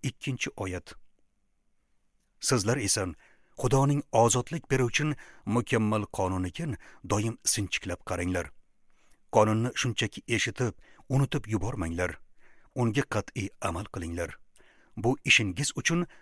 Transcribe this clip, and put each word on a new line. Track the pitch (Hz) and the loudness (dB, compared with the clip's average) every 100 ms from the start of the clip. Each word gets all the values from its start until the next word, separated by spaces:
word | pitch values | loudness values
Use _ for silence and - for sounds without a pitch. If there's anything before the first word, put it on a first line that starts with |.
ikkinchi | 131 - - 127 - | -6 -6 -8 -6 -6
oyat. | - 95 90 - - - _ _ _ _ _ _ _ _ _ _ _ _ _ | -6 -6 -6 -10 -18 -20 _ _ _ _ _ _ _ _ _ _ _ _ _
Sizlar | - 127 98 131 | 0 0 2 0
esa | 101 - 92 - _ _ _ - | 0 0 -2 -8 _ _ _ -4
Xudoning | 127 135 139 143 - | 2 4 4 2 2
ozodlik | 113 117 123 - 156 - | 4 6 4 -2 -8 0
beruvchi | 131 120 - 151 147 - - | 2 2 2 -2 -4 -10 -12
mukammal | - 117 117 117 107 107 | -2 0 2 2 2 0
qonuniga | 98 - 95 92 90 - 165 104 - - | -2 -2 0 0 -2 -4 -6 -6 -12 -18
doim | 92 104 110 - | -2 0 0 -2
sinchiklab | - - 95 - - 90 | 0 0 -2 -4 -4 -8
qaranglar. | - 87 90 90 82 - _ _ - - _ - _ | -4 -2 0 -2 -4 -12 _ _ -20 -20 _ -20 _
Qonunni | 117 107 110 123 | 6 6 4 0
shunchaki | - 123 110 107 - | 0 -2 0 -2 -4
eshitib, | - 113 - - 123 - - - - | -2 0 0 0 -2 -4 -18 -20 0
unutib | 131 139 143 104 | 2 2 0 -2
yubormanglar. | 104 113 117 82 85 90 - - - - - - | -2 -2 -2 -4 -2 -2 -4 -16 -20 -20 -20 -10
Unga | - 120 113 | 0 0 2
qat'iy | - 107 - - 95 - | 0 -2 -2 -8 -8 -6
amal | 92 87 - | -6 -4 -8
qilinglar. | - 85 85 85 - - - - - _ - | -8 -8 -6 -6 -8 -20 -20 -20 -20 _ -2
Bu | 110 135 | 0 0
ishingiz | 135 - 104 87 - | 2 2 2 -4 -6
uchun | - - 170 170 - | -4 -2 -2 -2 -10